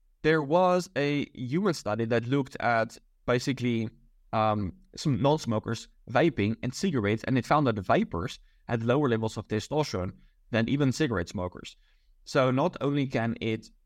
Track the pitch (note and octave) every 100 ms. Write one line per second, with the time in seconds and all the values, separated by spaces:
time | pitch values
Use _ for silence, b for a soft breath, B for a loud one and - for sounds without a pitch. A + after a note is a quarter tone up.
0 | _ _ D#3 D#3+ C#3 F3 F3+ F3+ - C#3
1 | C#3+ C#3+ - - B2 E3 G3+ C#3+ G#2 G#2+
2 | A2+ A#2 A#2+ C#3 B2+ - A#2 A2+ A2+ -
3 | _ _ - B2 C#3+ C3 B2 A#2 G#2+ -
4 | _ _ - A2 A2 G#2+ F#2 - - -
5 | D#3 G#2 C3+ D#3 A#2 A2 A2 A#2 - _
6 | - B2 E3 A#2 G#2 A2+ B2+ - G3 C3
7 | G2+ A2+ - C3 - D3+ C3+ G#2 F2+ D3
8 | A3 E2+ F#2 - - _ - A#2+ A#2 C#3
9 | C#3 A2 A2 A2+ - G#2+ - D3 C#3+ F#2+
10 | F#2 - b b - A#2 A#2 C#3+ C3+ A#2
11 | D3+ F#2+ E2+ F#2+ F2+ - - - _ _
12 | _ _ - C#3+ B2+ B2+ F3 - C#3 C#3+
13 | C3+ B2+ A#2 - A2+ A2+ - _